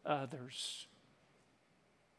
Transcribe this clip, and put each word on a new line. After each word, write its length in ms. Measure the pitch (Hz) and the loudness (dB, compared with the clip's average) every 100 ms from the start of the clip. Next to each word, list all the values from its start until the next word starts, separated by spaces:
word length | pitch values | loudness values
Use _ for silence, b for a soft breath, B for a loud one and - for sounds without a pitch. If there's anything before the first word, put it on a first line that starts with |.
others. 840 | 151 147 135 139 127 - - - - - - - - - - - - - - - - | 2 4 2 -4 -6 -4 -4 -6 -10 -18 -20 -20 -20 -20 -20 -20 -20 -20 -20 -20 -20